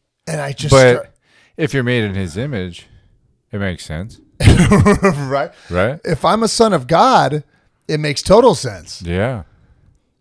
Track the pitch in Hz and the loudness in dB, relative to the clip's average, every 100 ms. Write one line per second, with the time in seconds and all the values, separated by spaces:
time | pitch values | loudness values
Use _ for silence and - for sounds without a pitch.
0 | _ _ - 156 139 135 151 135 127 123 | _ _ -10 -8 -8 -8 2 4 6 4
1 | - _ _ _ _ - 160 139 120 123 | -2 _ _ _ _ -8 -4 -2 -2 -2
2 | 107 95 92 85 139 120 90 87 - _ | -2 -4 -6 -8 -8 -8 -10 -12 -20 _
3 | _ _ _ _ _ 98 98 85 - 78 | _ _ _ _ _ -8 -6 -8 -10 -10
4 | 104 - _ - - - 175 202 208 202 | -10 -16 _ 0 4 4 4 4 4 2
5 | 196 143 139 139 165 - - 87 104 151 | 0 -2 -4 -4 -6 -10 -6 -2 -2 -4
6 | - 160 170 208 226 - 220 175 123 165 | -6 -2 0 0 0 2 2 2 0 2
7 | 240 220 139 147 - _ _ _ - 156 | 4 2 2 -4 -10 _ _ _ -6 -4
8 | 151 139 - 202 254 160 127 95 85 - | -4 -4 2 4 4 2 -4 -12 -16 -14
9 | 87 90 113 123 - _ _ _ _ _ | -6 -4 -4 -6 -12 _ _ _ _ _
10 | _ _ | _ _